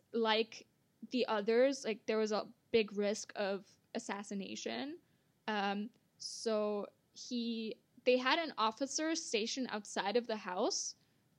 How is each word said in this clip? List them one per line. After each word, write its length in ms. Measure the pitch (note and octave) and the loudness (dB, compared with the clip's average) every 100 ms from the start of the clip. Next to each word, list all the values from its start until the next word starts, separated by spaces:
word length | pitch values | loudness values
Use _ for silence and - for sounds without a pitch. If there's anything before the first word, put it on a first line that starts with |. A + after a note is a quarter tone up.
| _ | _
like 540 | A#3 A3+ G#3+ A3+ - - _ _ - - | 0 2 2 0 -4 -20 _ _ -18 -4
the 140 | B3+ - | 0 2
others, 580 | A3 G3+ A#3 C4+ C4+ A3 | 2 4 6 6 4 -4
like, 200 | G#3+ - | -4 0
there 120 | A3 | 0
was 140 | G#3+ | 2
a 160 | G#3 - - - | 0 -2 -12 0
big 240 | A#3 G#3 G3+ | 2 2 0
risk 340 | G3+ A3 - - | 0 0 -6 -4
of 300 | G3 G3 - _ _ F#3 | -2 -2 -6 _ _ -8
assassination. 1000 | - G3+ G#3 G3+ F#3 G#3 - A#3 C#4 E4+ _ _ _ _ - | -6 -8 -6 -8 -6 -8 -6 -6 -6 -10 _ _ _ _ -4
Um, 420 | G#3+ G3+ G3+ G#3 _ _ - | -2 0 -2 -4 _ _ -14
so 680 | - - A3+ G#3+ G#3 G#3 - _ _ | -12 -4 0 2 0 -2 -6 _ _
he, 600 | - - B3 A#3 A3+ A3 - _ - - | -16 -6 -4 -2 -4 -4 -8 _ 0 6
they 120 | B3+ | 6
had 220 | B3+ D#4+ | 6 2
an 140 | D#4+ - | 2 0
officer 580 | A3 A3+ C4+ - D#4 D#4+ | 0 0 -4 -2 0 0
stationed 520 | - A3 A#3 C4+ B3+ | 0 -2 0 -2 -4
outside 440 | G#3+ - - G3 A#3 | -4 -4 -2 2 0
of 120 | A#3 | 0
the 80 | G#3+ | -6
house, 580 | F#3+ F3+ C#4+ G4 - - _ _ _ | -4 0 0 0 -6 -10 _ _ _